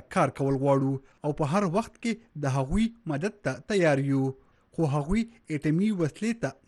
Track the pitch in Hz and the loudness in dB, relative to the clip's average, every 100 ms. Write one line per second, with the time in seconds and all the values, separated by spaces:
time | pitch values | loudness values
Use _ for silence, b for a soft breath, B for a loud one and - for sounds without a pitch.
0 | - 190 147 - 139 139 139 139 131 135 | -2 0 0 0 0 2 2 2 2 -2
1 | b b 151 147 151 185 196 175 226 - | b b -6 -2 0 2 2 -2 -4 -6
2 | 233 220 - 151 143 135 131 190 226 - | -4 -4 -8 -6 -2 0 0 0 0 -2
3 | - 139 190 208 - 131 - 208 170 139 | -6 -4 -4 -4 -6 -6 -2 2 4 4
4 | 139 139 135 131 b b b - 160 147 | 2 0 0 -4 b b b -2 0 0
5 | 143 208 226 B - 156 156 160 208 196 | 0 -2 -2 B -8 -4 0 2 2 0
6 | 156 - 220 226 139 - | -2 -2 -4 -4 -6 -8